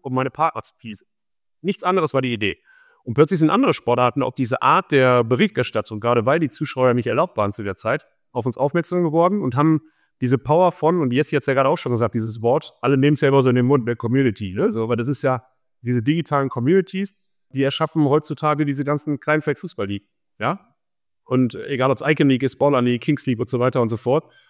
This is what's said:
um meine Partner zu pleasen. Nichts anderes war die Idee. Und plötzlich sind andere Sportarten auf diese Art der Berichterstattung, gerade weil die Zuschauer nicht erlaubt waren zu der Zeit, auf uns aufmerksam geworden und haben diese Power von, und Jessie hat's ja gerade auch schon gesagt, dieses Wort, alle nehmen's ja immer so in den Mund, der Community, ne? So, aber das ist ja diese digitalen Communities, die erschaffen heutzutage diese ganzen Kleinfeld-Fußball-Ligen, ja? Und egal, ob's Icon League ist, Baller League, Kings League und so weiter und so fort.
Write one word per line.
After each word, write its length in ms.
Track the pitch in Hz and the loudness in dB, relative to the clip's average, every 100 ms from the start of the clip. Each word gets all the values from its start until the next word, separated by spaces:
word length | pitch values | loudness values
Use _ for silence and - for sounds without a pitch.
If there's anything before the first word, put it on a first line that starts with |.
um 120 | 135 | -6
meine 160 | 127 131 | -4 -4
Partner 320 | - 160 117 | -2 -4 -4
zu 140 | - - | -12 -16
pleasen. 320 | 117 104 _ _ _ _ _ _ | -18 -18 _ _ _ _ _ _
Nichts 220 | 170 202 | -6 -4
anderes 320 | 180 190 156 | 0 0 0
war 80 | 135 | -2
die 100 | 131 | -2
Idee. 260 | 117 101 82 _ _ _ _ | -2 -4 -4 _ _ _ _
Und 120 | - | -8
plötzlich 260 | 113 151 180 | 2 2 4
sind 100 | 156 | 2
andere 240 | 190 262 | 4 2
Sportarten 480 | 143 - 120 123 139 | 0 0 2 2 0
auf 120 | 127 - | -4 -2
diese 260 | 123 123 | -4 0
Art 300 | 127 165 - | 2 2 4
der 320 | 143 127 123 | 4 4 4
Berichterstattung, 760 | 117 123 202 - 123 113 - 107 | 2 2 0 0 -4 -4 -6 -4
gerade 260 | 117 120 | 0 2
weil 140 | 110 156 | 2 0
die 120 | 151 | 0
Zuschauer 440 | - 147 - 127 | -4 -6 0 2
nicht 140 | 123 120 | 2 0
erlaubt 280 | 113 180 - | -2 -2 0
waren 140 | 101 | -2
zu 140 | 101 | -2
der 100 | 101 | -8
Zeit, 320 | 95 110 143 - _ _ | -6 -4 -4 -6 _ _
auf 160 | 123 120 | -6 -4
uns 100 | - | -2
aufmerksam 460 | 139 175 165 180 | -2 -2 -2 -2
geworden 400 | 170 156 170 208 | 0 2 2 2
und 140 | 151 120 | -2 2
haben 240 | 151 156 - _ _ _ | 2 2 -2 _ _ _
diese 180 | 123 131 | 0 0
Power 320 | - 156 180 | 2 2 2
von, 300 | - 151 180 | 2 0 0
und 120 | 139 | 0
Jessie 220 | 123 151 | 0 0
hat's 120 | 147 - | -2 0
ja 80 | |
gerade 140 | 135 135 | 0 2
auch 100 | 165 | 0
schon 120 | 139 | -2
gesagt, 240 | 120 113 | 0 0
dieses 280 | 117 110 113 | -2 -4 -4
Wort, 320 | 113 143 - _ | 0 0 -2 _
alle 160 | 127 135 | 0 2
nehmen's 260 | 143 147 | 4 4
ja 60 | 143 | 4
immer 140 | 139 | 4
so 80 | 131 | 4
in 60 | 123 | 2
den 100 | 123 | 4
Mund, 220 | 139 117 | 2 0
der 80 | 120 | -4
Community, 560 | 113 127 135 101 101 | -2 0 0 -2 -8
ne? 160 | 92 190 | -2 -2
So, 140 | 110 | -2
aber 100 | 113 | -2
das 140 | 117 120 | -2 -2
ist 140 | 143 | -2
ja 200 | 139 127 - _ _ _ | -2 -2 -6 _ _ _
diese 200 | 117 123 | -4 -2
digitalen 480 | 117 160 156 147 135 | 0 -2 0 -2 -2
Communities, 880 | 123 120 190 180 190 196 - _ _ _ | -2 2 2 0 -6 -8 -10 _ _ _
die 140 | 135 | -4
erschaffen 400 | 135 - 160 160 | -2 -2 -4 0
heutzutage 600 | 143 139 135 147 156 147 | 2 2 0 -4 -4 -2
diese 200 | 147 139 | -2 -2
ganzen 340 | 143 147 - 143 | -4 -4 -4 -6
Kleinfeld-Fußball-Ligen, 880 | - 156 151 143 175 - 101 101 - _ _ _ | -2 -2 -2 -6 -8 -8 -8 -8 -12 _ _ _
ja? 380 | 113 190 _ _ _ _ _ _ | -6 -6 _ _ _ _ _ _
Und 300 | _ 127 127 98 | _ 0 0 -4
egal, 340 | - 139 131 | -8 -2 0
ob's 120 | 127 | 0
Icon 280 | 143 156 147 | 0 2 2
League 120 | 131 | 2
ist, 140 | 131 - | 0 0
Baller 240 | 143 135 | 2 2
League, 220 | 123 123 | 2 0
Kings 240 | - 147 - | -2 -2 -2
League 120 | 117 | -4
und 120 | 123 | -2
so 100 | 123 | 0
weiter 220 | 127 127 | 0 0
und 80 | 117 | -2
so 80 | 113 | -2
fort. 340 | - 139 - _ _ | 0 -2 -2 _ _